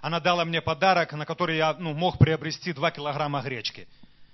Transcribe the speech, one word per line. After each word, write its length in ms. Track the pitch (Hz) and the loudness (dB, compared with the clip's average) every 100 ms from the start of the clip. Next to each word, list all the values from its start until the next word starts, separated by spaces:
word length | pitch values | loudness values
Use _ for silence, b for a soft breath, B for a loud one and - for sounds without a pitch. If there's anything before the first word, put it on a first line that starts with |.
она 180 | 143 170 | -4 0
дала 260 | 165 175 170 | 2 2 2
мне 180 | 165 | -2
подарок, 500 | 160 160 190 180 160 | -2 2 4 4 2
на 140 | 147 147 | -4 -8
который 300 | 160 175 160 | -2 -2 2
я, 180 | 156 151 | 0 0
ну, 180 | 160 | -4
мог 240 | 151 180 - | -2 0 6
приобрести 560 | 147 160 151 151 180 | 6 6 -2 -8 -8
два 160 | 143 160 | -2 -2
килограмма 540 | 151 147 139 147 143 | -2 -6 -4 -2 -2
гречки. 440 | 131 123 - - 90 b b b b | -4 -6 -8 -10 -16 b b b b